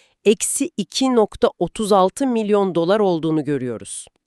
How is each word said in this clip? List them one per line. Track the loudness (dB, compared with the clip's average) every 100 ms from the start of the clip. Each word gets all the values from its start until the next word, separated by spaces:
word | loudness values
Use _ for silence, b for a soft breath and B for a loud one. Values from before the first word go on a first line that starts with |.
| b b
eksi | 0 2 -2 -4 -4 -6
iki | -6 -2 0
nokta | 2 0 0 -2 0
otuz | -6 -4 2
altı | 2 2 0 -2
milyon | -2 0 0 0
dolar | 0 0 2
olduğunu | 2 0 0 -2
görüyoruz. | -2 -4 -6 -8 -12 -16 -18 _